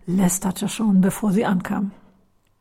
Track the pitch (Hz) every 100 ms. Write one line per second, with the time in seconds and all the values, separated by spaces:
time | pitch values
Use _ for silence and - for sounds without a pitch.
0 | - 185 180 - 185 - 208 - 220 190
1 | 185 - 220 190 190 185 - 202 202 -
2 | - _ _ _ _ _